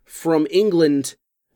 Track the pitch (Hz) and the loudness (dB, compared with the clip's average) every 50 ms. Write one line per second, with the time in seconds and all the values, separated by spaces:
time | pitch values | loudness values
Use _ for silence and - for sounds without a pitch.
0 | _ _ - - - 165 165 156 156 151 170 185 214 214 180 170 160 151 147 139 | _ _ -20 -8 -4 -2 0 0 0 0 0 0 0 2 2 2 2 2 2 -2
1 | 131 - - _ _ _ _ _ _ _ _ | -4 -6 -12 _ _ _ _ _ _ _ _